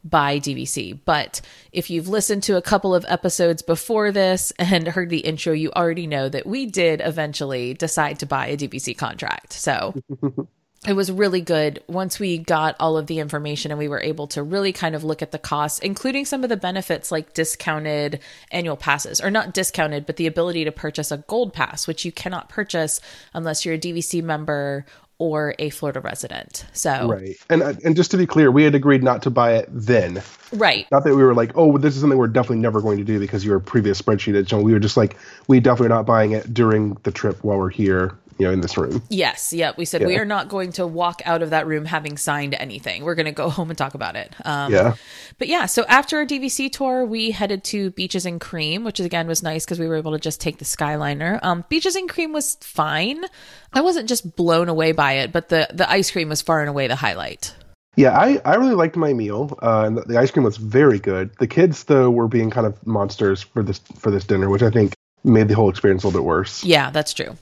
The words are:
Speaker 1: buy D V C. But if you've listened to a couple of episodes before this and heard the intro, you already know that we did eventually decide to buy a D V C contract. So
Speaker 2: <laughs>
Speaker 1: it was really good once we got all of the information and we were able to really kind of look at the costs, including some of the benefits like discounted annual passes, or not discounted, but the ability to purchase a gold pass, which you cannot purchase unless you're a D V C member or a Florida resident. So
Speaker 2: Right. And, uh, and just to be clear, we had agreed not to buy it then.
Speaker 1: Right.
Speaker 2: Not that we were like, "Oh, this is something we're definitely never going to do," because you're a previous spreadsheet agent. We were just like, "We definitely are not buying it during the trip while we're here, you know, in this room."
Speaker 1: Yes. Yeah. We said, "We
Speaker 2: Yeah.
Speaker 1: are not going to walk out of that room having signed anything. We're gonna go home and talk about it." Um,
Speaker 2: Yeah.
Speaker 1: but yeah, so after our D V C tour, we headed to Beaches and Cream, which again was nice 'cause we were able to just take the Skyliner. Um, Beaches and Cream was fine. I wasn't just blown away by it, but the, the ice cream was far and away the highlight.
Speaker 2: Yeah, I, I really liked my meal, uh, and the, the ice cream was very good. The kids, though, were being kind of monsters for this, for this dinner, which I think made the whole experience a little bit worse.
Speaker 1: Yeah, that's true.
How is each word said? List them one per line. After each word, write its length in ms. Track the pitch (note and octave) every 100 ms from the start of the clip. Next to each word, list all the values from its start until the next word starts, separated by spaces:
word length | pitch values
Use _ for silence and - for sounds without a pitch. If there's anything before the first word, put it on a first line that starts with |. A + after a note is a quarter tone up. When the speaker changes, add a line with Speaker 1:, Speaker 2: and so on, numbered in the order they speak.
Speaker 1:
buy 340 | D#3+ D#3+ C#3+ C#3+
D 160 | C#3+
V 120 | C3 C3
C. 260 | - G2
But 480 | B2+ - D3+ - - - - _
if 180 | - -
you've 160 | E3+ E3+
listened 380 | G#3 G3+ G3+
to 120 | G3+ F#3+
a 60 |
couple 320 | F3 G3+ G3+
of 100 | F3+ F3
episodes 540 | F3 F#3 - E3+ E3
before 500 | - E3 - A3 G#3
this 400 | G3+ F#3+ F#3 - -
and 300 | F3+ F#3 E3
heard 240 | F3 F3
the 80 | E3
intro, 340 | - D#3 -
you 200 | D#3 D#3
already 340 | - E3+ E3 E3
know 220 | D3 C3+
that 180 | C#3+ -
we 180 | A#3+
did 380 | C4 F#3 E3+ D#3
eventually 720 | E3 D#3+ D3+ C#3+ C#3+ C3 B2
decide 460 | C3 D#3+ - D3 D3+
to 60 | D3
buy 200 | C3+ C3
a 100 | C#3+
D 120 | C#3+
V 100 | -
C 160 | B2
contract. 580 | A#2+ C3 - - - _
So 420 | - - B2 G2 C3 - C#3
Speaker 2:
<laughs> 240 | C#3+ C3 C3+ _ _ _ -
Speaker 1:
it 60 |
was 180 | G3 F#3
really 300 | F#3 G#3 F#3
good 420 | E3+ D#3+ D3+ C#3+ -
once 320 | F3 F#3+ -
we 180 | G3+ E3+
got 380 | E3 D#3+ D#3 -
all 180 | D#3+ D#3+
of 120 | D3+
the 100 | D#3+
information 540 | D3+ D3+ D3 D3 D3+
and 60 | D3
we 100 | D3+
were 120 | C#3+
able 280 | D3+ D#3 C#3+
to 120 | -
really 320 | D3 F#3+ G3
kind 220 | F#3 E3+
of 80 | D#3
look 180 | D#3 D#3
at 120 | D#3+
the 60 | D#3
costs, 420 | - D3 D3+ -
including 440 | G3 G3 C4 C4+
some 200 | C#4 C#4
of 40 | B3+
the 80 | A3
benefits 540 | F3+ F#3+ F#3+ E3+ -
like 240 | D#3+ D#3
discounted 840 | - D#3+ - - D#3 D#3 D3 D3 D3+ - - -
annual 240 | F3 E3+ C#3+
passes, 440 | - C#3+ - -
or 80 | G3
not 240 | G#3+ -
discounted, 540 | F#3+ F#3 - D#3 D3 C#3+
but 100 | D3+
the 120 | E3
ability 360 | D#3+ F3 E3+
to 60 | D#3
purchase 400 | D#3 D#3 D3 D3+
a 60 | D3 -
gold 260 | A3 A3+
pass, 360 | E3 C#3 D#3 -
which 160 | D#3+
you 80 | F3
cannot 360 | - F3+ F3+ -
purchase 520 | - G3+ F3 D#3 - - - -
unless 300 | F3+ E3 D#3
you're 100 | F3
a 40 | D#3+
D 120 | F3
V 100 | E3+
C 220 | E3+ E3+
member 640 | E3 D3+ D3+ D3 C#3+ C#3 C#3+ - _ _
or 380 | E3 D3+ D3 -
a 120 | D3+
Florida 280 | - D3+ C3+
resident. 680 | - - - B1+ - - -
So 360 | - D#3+ C3+ A#2
Speaker 2:
Right. 280 | G#2 F#2+ F#2 _
And, 120 | E3
uh, 100 | C#3+ -
and 120 | E3 D#3+
just 160 | F3+
to 40 | F#3+
be 100 | F3+
clear, 260 | D#3 D3
we 100 | C3
had 140 | D3+ C#3+
agreed 260 | C#3 C3+
not 200 | B2+ B2
to 80 | C#3
buy 240 | B2 A#2
it 120 | A2+ -
then. 520 | B2+ G#2+ A#2+ F2+ F2+ - - -
Speaker 1:
Right. 340 | G#3+ G#3 A2+ -
Speaker 2:
Not 100 | C#3
that 140 | C#3+ C#3
we 80 |
were 100 | C3
like, 160 | A#2+ A#2 B2
"Oh, 220 | D#3+ C#3
this 180 | D3 C3+
is 40 |
something 180 | D3 C3
we're 100 | A#2
definitely 300 | A2+ A#2 A#2
never 220 | A2+ G#2+
going 180 | G#2+ G2+
to 60 |
do," 140 | G#2 G#2+
because 260 | G2 G#2+
you're 120 | G#2 G2
a 40 |
previous 400 | F#2+ B2 G#2 G2
spreadsheet 380 | - G#2 - G2+
agent. 240 | G2 G#2+
We 100 | G#2+
were 60 | A2
just 180 | G#2 -
like, 200 | G#2+ - - - -
"We 100 | C3
definitely 280 | B2 A#2 A#2+
are 100 | A#2
not 100 | A2
buying 240 | A2+ G#2+
it 240 | G#2+ -
during 420 | A#2 A#2 G#2+ G#2+ F#2+
the 80 | -
trip 320 | F#2+ - F2+
while 160 | G#2+ G2+
we're 120 | F#2
here, 440 | F2+ G2+ F#2 F#2 - _ -
you 80 | F#2
know, 60 |
in 80 | F#2
this 160 | F2 -
room." 260 | C2+ F2+ -
Speaker 1:
Yes. 440 | G3 D3 - -
Yeah. 200 | E3 D#3 -
We 100 | E3+
said, 180 | E3+
"We 100 | F3+
Speaker 2:
Yeah. 60 | F3+
Speaker 1:
are 60 | G#3
not 220 | G#3 G3
going 240 | G3 F#3
to 140 | F3 F3+
walk 360 | E3 F3 F3
out 180 | - E3
of 80 | D#3+
that 160 | D#3 D#3
room 200 | D#3 D#3
having 320 | D#3+ D3+ D3
signed 360 | - D3 C#3+
anything. 480 | C#3 C3+ A2 C3 F2+
We're 140 | D3 E3+
gonna 160 | D#3
go 160 | D3+ E3
home 220 | C#3+ D#3+
and 80 | D#3+
talk 160 | C#3
about 200 | C#3+ G#2
it." 200 | F2 - -
Um, 280 | - C#3+ C#3
Speaker 2:
Yeah. 220 | G2 G#2 A2+ - - - _
Speaker 1:
but 100 | B3
yeah, 180 | E4+ -
so 180 | - A3
after 300 | B3+ C#4 D4+
our 80 | D4
D 120 | C#4+
V 100 | C4
C 200 | - C4+
tour, 360 | - C4+ B3+ B3
we 260 | A3+ A3+
headed 320 | G3 G#3 G3
to 260 | - G#3 G3
Beaches 340 | F#3 F#3 F#3+
and 160 | F3+ E3+
Cream, 440 | - E3 D3+ B2
which 160 | A3+ -
again 260 | F3 F3 E3
was 160 | E3
nice 240 | E3+ D#3+ -
'cause 140 | E3+
we 80 | E3
were 80 | D#3+
able 160 | D#3
to 60 | D3+
just 220 | D#3+ D#3
take 180 | E3+ D3
the 60 | C#3+
Skyliner. 720 | - D3 D3+ D3 C#3+ D#3+ G#3+
Um, 220 | - F3 E3+
Beaches 280 | D#4+ F#4+ F4+
and 120 | F#4
Cream 240 | - D#4+
was 240 | D4+ C#4+ -
fine. 640 | - - D#3 D3+ F#3+ D4 F4+ - - - -
I 80 | C4+
wasn't 280 | E4 E4 A3+
just 280 | B3 F3 -
blown 320 | E3+ E3 F3
away 240 | D#3+ D#3+
by 220 | D#3+ C#3+
it, 180 | C3+ C3
but 160 | E3+ -
the, 200 | E3 D#3
the 160 | E3+ F#3
ice 200 | G3 F#3+
cream 200 | F#3+ D#3
was 100 | D3+
far 200 | - D#3+
and 80 | D3
away 180 | C#3+ C3
the 100 | C#3
highlight. 560 | A2+ F#2 C#2+ - - - - - _ -
Speaker 2:
Yeah, 220 | C3+ B2+
I, 220 | G#3+ C#4
I 100 | -
really 200 | F#3+ C4
liked 220 | G#3 E3 E3
my 160 | D#3
meal, 460 | B2+ G#2 G#2 C#3+ -
uh, 220 | A#2 A2 G#2+
and 120 | A2+
the, 40 |
the 160 | - A#2
ice 120 | C3
cream 140 | -
was 120 | B2 G#2
very 420 | A2 A#2+ D3 G#2
good. 320 | G2+ F#2+ G2 -
The 80 | B2+
kids, 380 | - F3 D3+
though, 260 | - C#3+ B2+
were 180 | A#2+ A#2
being 200 | A#2 A2
kind 180 | A2+ A2
of 200 | G#2 A2+
monsters 560 | G#2+ G2+ - G#2 G2
for 200 | - -
this, 180 | G2+ G2 _ -
for 120 | A2+
this 140 | G2+
dinner, 240 | G2 G2 G2
which 140 | G2
I 80 | A#2
think 240 | A#2 G2+ - _ _
made 240 | - A2 G#2
the 60 |
whole 140 | G#2 G#2
experience 360 | F2+ G#2 F#2
a 20 | G2+
little 140 | F2+
bit 60 | C2+
worse. 380 | E2 G2 -
Speaker 1:
Yeah, 260 | F#3+ D#3 C3+
that's 220 | D3+ D3+
true. 240 | - - -